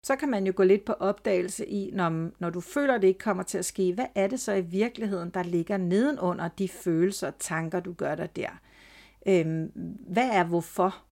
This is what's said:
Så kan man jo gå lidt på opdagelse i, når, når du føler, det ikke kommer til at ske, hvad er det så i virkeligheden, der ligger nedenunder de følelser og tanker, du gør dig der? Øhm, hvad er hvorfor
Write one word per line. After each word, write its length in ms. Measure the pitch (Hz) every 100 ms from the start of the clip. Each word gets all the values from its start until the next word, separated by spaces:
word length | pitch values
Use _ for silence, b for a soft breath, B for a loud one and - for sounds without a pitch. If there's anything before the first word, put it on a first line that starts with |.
| -
Så 100 | 269
kan 140 | 285
man 160 | 214 190
jo 60 | 190
gå 60 |
lidt 220 | 185 202
på 80 | -
opdagelse 720 | 214 190 202 226 185 185 - 214
i, 240 | 202 196
når, 380 | 190 170 160 165 -
når 120 | 175
du 100 | 175
føler, 380 | - 294 285 240
det 100 | 190
ikke 100 | 190
kommer 240 | 226 185
til 160 | 180 190
at 60 |
ske, 280 | 185 - 185
hvad 140 | 185 254
er 120 | 208 196
det 140 | 254
så 120 | -
i 80 | 196
virkeligheden, 720 | 170 185 233 240 220 190 170
der 120 | 185
ligger 340 | 175 175 170 202
nedenunder 720 | 180 190 269 294 180 175 170
de 200 | - 190
følelser 580 | - 180 165 180 196 156
og 120 | -
tanker, 420 | - 160 165 175
du 120 | 175
gør 220 | 170 147
dig 220 | 156 156 -
der? 240 | - - B B B B B B -
Øhm, 420 | 185 160 160 160 - 170 - 170
hvad 200 | 180 254
er 120 | 202
hvorfor 520 | 170 170 165 - 190 - _